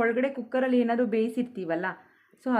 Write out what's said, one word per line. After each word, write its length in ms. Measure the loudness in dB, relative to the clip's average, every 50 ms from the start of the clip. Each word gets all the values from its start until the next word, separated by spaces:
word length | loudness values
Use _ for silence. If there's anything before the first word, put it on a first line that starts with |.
ಒಳಗಡೆ 280 | 2 2 2 0 0 -2 -2
ಕುಕ್ಕರಲ್ಲಿ 400 | -6 -8 -4 -2 0 0 2 4 4 4
ಏನಾದರೂ 220 | 2 2 0 0 0 0
ಬೇಯಿಸಿರ್ತೀವಲ್ಲ, 760 | 0 0 0 -2 -4 -6 -6 -6 -8 -4 -4 -2 -2 -2 -4 -6 -8 -14 _ _ _ _ _ _ _
so 80 | -4 0 2